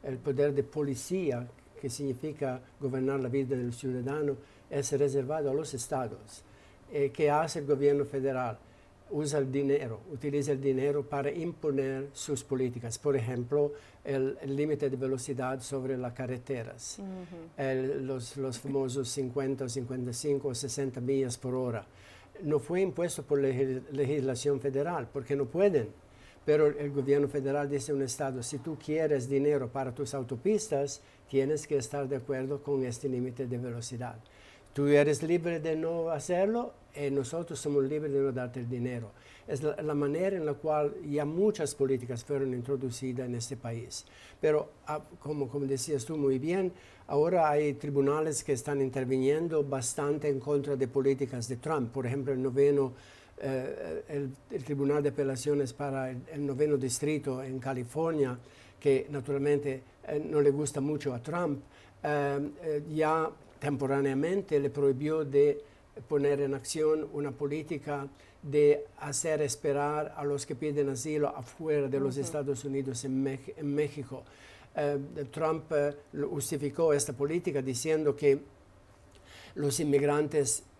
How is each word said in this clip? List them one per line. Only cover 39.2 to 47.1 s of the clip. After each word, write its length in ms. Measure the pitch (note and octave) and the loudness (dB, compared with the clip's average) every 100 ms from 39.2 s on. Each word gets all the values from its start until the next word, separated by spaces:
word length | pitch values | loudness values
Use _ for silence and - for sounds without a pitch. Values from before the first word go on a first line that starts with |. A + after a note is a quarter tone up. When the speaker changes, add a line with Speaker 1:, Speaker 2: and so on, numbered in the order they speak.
| - - - | -20 -20 -6
Speaker 1:
Es 160 | C#3 | -2
la, 180 | D3+ D3 | -2 -2
la 140 | D3+ D3 | -2 0
manera 420 | C#3+ D#3 F#3+ F#3+ | 0 2 0 0
en 80 | D3+ | -2
la 80 | |
cual 420 | C#3+ D#3 D3+ D3 - D3+ | -2 0 2 0 -2 -2
ya 160 | C#3+ D3 | -2 0
muchas 480 | E3 G#3+ G#3 D3 - | 2 2 2 -4 0
políticas 480 | C3+ C3 A#2+ A#2 | 2 2 -2 -8
fueron 300 | - C#3 C3+ | -4 -2 -2
introducidas 760 | B2 A#2+ C#3 C3 A#2+ C3 B2+ B2 | -2 -2 -2 -2 -4 -4 -4 -4
en 80 | A#2+ | -4
este 220 | A#2 A#2+ | -6 -8
país. 480 | A#2 A#2 A#2 - - - - - | -6 -8 -8 -12 -14 -20 -20 -2
Pero, 300 | D#3 D3+ - - - | 2 2 0 -12 -8
ah, 140 | D3+ D3+ F3 | -8 -8 -14
como, 280 | C#3 D3 C3 | -6 -4 -2
como 180 | C#3+ C3+ | -2 -2
decías 400 | C3+ D3 C#3+ A#2 | -2 -2 -4 -2
tú 120 | D#3 | 0
muy 220 | C#3 C3 | 2 2
bien, 320 | D#3 F#3 F#3 F3+ - - | 0 0 0 -4 -20 -20
ahora 420 | - | -2